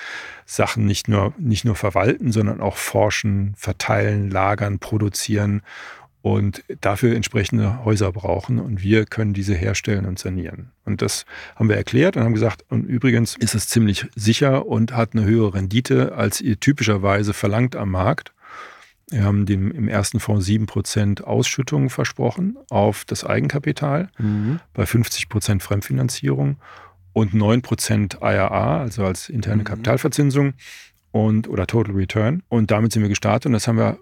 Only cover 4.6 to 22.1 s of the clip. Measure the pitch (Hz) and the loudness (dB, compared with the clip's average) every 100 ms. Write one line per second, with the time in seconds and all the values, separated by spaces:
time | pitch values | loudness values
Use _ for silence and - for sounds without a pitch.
4.6 | 101 101 - 107 104 - - 104 104 101 | -2 -4 -2 0 0 -2 -2 0 0 -2
5.6 | - - - - - _ 104 104 101 - | -4 -16 -18 -20 -20 _ 0 2 0 -2
6.6 | - - 98 104 120 117 107 117 101 113 | -12 -4 -2 2 2 2 -2 -2 0 0
7.6 | 104 120 113 104 98 95 95 90 110 117 | 0 0 0 0 0 -2 -2 -2 -2 -4
8.6 | 113 98 95 110 104 - 107 98 98 90 | -2 -4 2 2 2 -2 -2 0 0 0
9.6 | 104 98 - 101 95 95 98 92 85 - | 0 -2 -2 -2 -2 -4 -6 -6 -6 -10
10.6 | 127 _ - 101 110 - - - - - | -16 _ -6 -2 -2 -4 -10 -18 -14 0
11.6 | 110 101 - 123 175 156 117 110 113 - | 2 2 2 2 2 2 0 2 0 -2
12.6 | _ 117 - 123 131 120 117 - 110 107 | _ -4 -2 0 2 4 2 0 -2 0
13.6 | - 117 110 95 - - 107 113 139 135 | 0 2 2 0 -4 -2 0 2 2 2
14.6 | - 113 113 120 113 113 104 113 107 95 | 0 0 0 0 0 2 2 4 2 0
15.6 | 92 113 127 131 127 - 107 - - 107 | 0 -2 2 2 2 0 -2 0 -2 2
16.6 | - 147 - 101 98 98 104 - 104 107 | 2 2 0 2 2 2 0 0 0 2
17.6 | 127 - 101 92 98 156 - - - - | 0 -2 -2 0 2 0 -6 -20 -20 -20
18.6 | - - - _ - 127 101 101 98 98 | -20 -20 -20 _ -4 0 2 2 2 0
19.6 | 98 156 107 104 101 113 - 104 92 110 | 0 -2 -2 0 0 -2 0 0 2 0
20.6 | 110 95 - - 104 98 - 113 123 - | 0 -4 -2 0 0 -2 0 0 0 -2
21.6 | 123 147 131 - 139 | -2 0 0 -2 -4